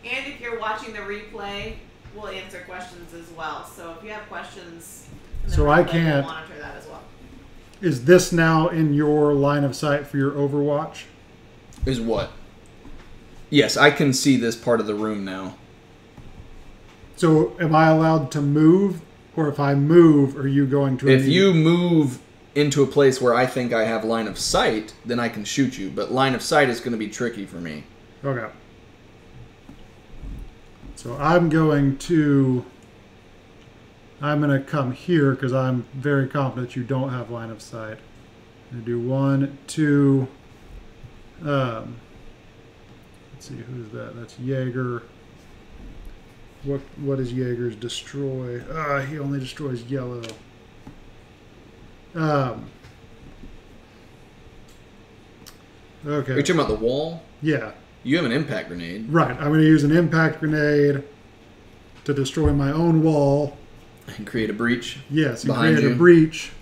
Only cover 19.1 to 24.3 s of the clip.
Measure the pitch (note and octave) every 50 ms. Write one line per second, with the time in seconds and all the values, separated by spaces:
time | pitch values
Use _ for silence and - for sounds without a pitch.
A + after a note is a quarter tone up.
19.1 | - - - - - D#3+ D#3 D3 C#3 - C#3+ C#3 C#3 C#3 C#3 D3+ E3 F3 E3+ D#3+
20.1 | D3+ D3 C#3 C3 - - C3+ C#3 C#3 C#3 C#3+ C3 C#3 C#3+ C#3 C3+ C3 B2 C3+ C3+
21.1 | C3 C3 C3+ C3+ D#3 F#3 G3 G3 F3 D#3+ D#3 E3 E3+ F3 F3 F3 E3+ D#3 D3 B2+
22.1 | A#2+ - - - - - - - - C#3+ D3 C#3+ C#3 C#3+ C#3 C3 - C#3+ C#3+ C3+
23.1 | B2+ - B2+ B2 A#2 B2 B2+ C3 - C3 B2 A#2+ A#2+ A2+ A2 A2+ A2+ G#2+ A2 A2
24.1 | A2+ A2+ A2 G#2